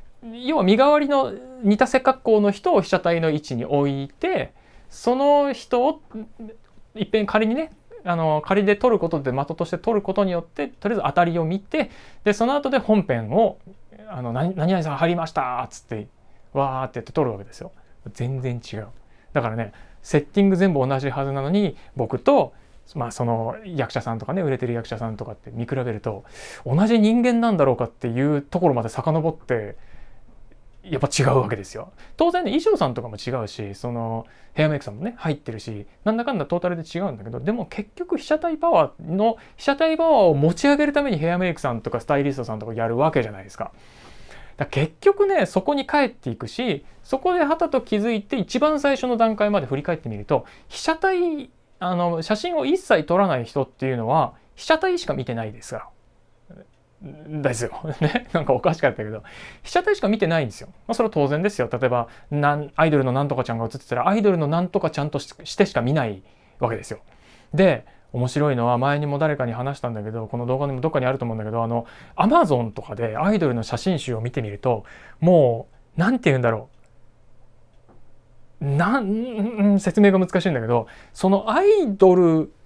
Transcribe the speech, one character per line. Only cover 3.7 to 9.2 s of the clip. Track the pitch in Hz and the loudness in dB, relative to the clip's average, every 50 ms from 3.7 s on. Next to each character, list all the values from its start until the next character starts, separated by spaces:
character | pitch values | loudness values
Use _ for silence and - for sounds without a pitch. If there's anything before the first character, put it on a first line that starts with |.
| 147 143 143 139 | 2 2 2 2
い | 139 139 139 | 0 -4 -8
て、 | - - - - 370 370 - 127 - _ - _ _ - - - - | -10 -8 -6 -4 -2 -2 -2 -4 -6 _ -20 _ _ -20 -20 -20 -20
そ | - - - 233 247 | -16 -4 0 0 0
の | 262 277 285 294 285 285 277 | 2 4 4 4 4 4 0
人 | 247 - - - 247 240 254 | -2 -6 -4 -2 0 2 2
を | 302 320 - - - - 220 220 - - - 226 214 226 - - _ - - - _ - | 2 0 -2 -10 -16 -14 -14 -14 -14 -16 -16 -16 -16 -16 -20 -20 _ -20 -20 -20 _ -6
い | 220 202 | -6 -4
っ | - | 0
ぺ | - 220 208 | 0 0 0
ん | |
仮 | 202 - 214 220 | 2 0 2 2
に | 220 240 | 2 0
ね、 | 302 320 320 - _ _ - 466 453 - | -2 -4 -6 -10 _ _ -20 -20 -12 -4
あ | 180 175 | -4 -2
の、 | 165 160 156 151 151 - | 0 0 0 0 0 0
仮 | - 190 208 196 | 0 0 2 4
で | 202 208 | 2 2
撮 | 202 - | 2 4
る | 254 226 180 | 2 2 2
こ | 165 165 | 0 -2
と | 170 | -2
で、 | 147 | -2